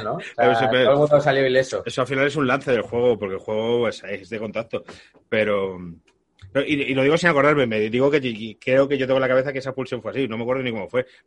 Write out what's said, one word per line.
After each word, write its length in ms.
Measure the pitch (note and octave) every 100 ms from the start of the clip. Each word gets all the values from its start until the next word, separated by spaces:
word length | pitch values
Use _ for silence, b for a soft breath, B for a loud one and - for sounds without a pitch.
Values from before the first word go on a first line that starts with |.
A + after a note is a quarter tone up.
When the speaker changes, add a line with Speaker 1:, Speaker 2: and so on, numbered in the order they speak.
Speaker 1:
¿no? 100 | A2
O 60 | -
sea, 120 | - -
Speaker 2:
Pero 180 | B2 A2+
siempre 260 | A2 B2+
Speaker 1:
todo 100 | C3
el 60 | C#3+
mundo 220 | D3 D3
salió 260 | C#3+ C3+ C3+
ileso. 360 | B2+ C3 G#2 A2+
Speaker 2:
Eso 140 | C3+
al 60 | B2+
final 180 | C3+ C#3+
es 80 |
un 120 | D3 C3
lance 260 | C#3 C3+
del 100 | A#2
juego, 340 | - A#2 B2 G#2+
porque 160 | G2+
el 60 | F#2+
juego 460 | - G#2+ A2+ A#2+ A2+
es, 140 | G2
es 240 | F#2+ G2 F#2
de 100 | A2
contacto. 420 | A2 G#2+ A2+ B2+ - B B _ -
Pero, 500 | A2 G#2 G2+ F#2+ F#2 F2 E2 _ _ _ _ G2
pero 160 | C3+ C#3
y, 60 |
y 220 | C#3+ B2
lo 100 | C3+
digo 120 | C3+ E3
sin 120 | E3+
acordarme, 400 | C#3+ C#3+ D3 A#2+
me 100 | G#2+
digo 320 | G#2+ A#2+ C#3
que 80 | D3
y, 360 | B2+ G#2+ A2 G2+
creo 320 | - C3 C#3
que 100 | C#3
yo 80 | C3
tengo 120 | C3+
en 40 |
la 60 | C3
cabeza 240 | C3 C3+
que 80 | C3+
esa 100 | C3+
expulsión 320 | B2 B2+ B2
fue 80 | G#2+
así, 160 | A2+ B2+
no 100 | A2+
me 60 |
acuerdo 220 | A#2 C3
ni 80 | B2+
cómo 160 | A2 F2+
fue. 180 | B2+ B2 b